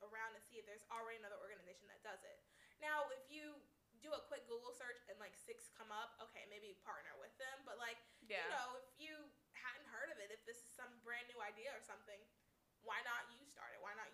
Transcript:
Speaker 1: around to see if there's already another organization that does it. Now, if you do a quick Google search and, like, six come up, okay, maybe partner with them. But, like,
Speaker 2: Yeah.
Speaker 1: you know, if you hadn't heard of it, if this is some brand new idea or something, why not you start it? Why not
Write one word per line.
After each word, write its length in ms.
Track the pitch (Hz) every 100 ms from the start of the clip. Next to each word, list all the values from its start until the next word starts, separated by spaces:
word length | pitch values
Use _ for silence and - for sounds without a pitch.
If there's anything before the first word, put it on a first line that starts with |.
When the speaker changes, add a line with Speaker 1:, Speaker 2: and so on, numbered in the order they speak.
Speaker 1:
around 300 | 214 220 226
to 80 | 214
see 160 | - 233
if 80 | 202
there's 180 | 214 -
already 260 | 226 226 226
another 160 | 202 208
organization 460 | 196 202 180 180 202
that 140 | 196
does 180 | 220 190 -
it. 160 | - - - - -
Now, 260 | 302 302 277
if 80 | 262 269
you 320 | 302 302 285 - - - 226
do 80 | 294
a 80 | 294 -
quick 180 | 277 240
Google 240 | 233 247
search 240 | 247 247 240 -
and, 60 | 196
like, 100 | 202 185
six 320 | - 226 - -
come 100 | 220
up, 240 | 214 233 -
okay, 240 | 220 220 208
maybe 240 | 208 214 185
partner 320 | 233 156 160 147
with 80 | - -
them. 240 | 262 269
But, 140 | 277 233
like, 180 | 233 233 - - 226
Speaker 2:
Yeah. 160 | 196
Speaker 1:
you 60 | 170
know, 180 | 294 247 254
if 160 | 262 -
you 160 | 311 311 285 - -
hadn't 320 | - 254 254 226
heard 240 | 226 302
of 80 | 262
it, 100 | 202
if 80 | 220
this 140 | 233 233
is 80 | -
some 240 | - 247 240 233
brand 220 | 240 240
new 100 | 240
idea 300 | 208 214 254
or 80 | 226
something, 400 | 233 202 - 202 220 - - - - -
why 180 | 220 214 247
not 240 | 240 233
you 160 | 233 285
start 260 | - 120
it? 80 | -
Why 140 | 202
not 160 | 214 202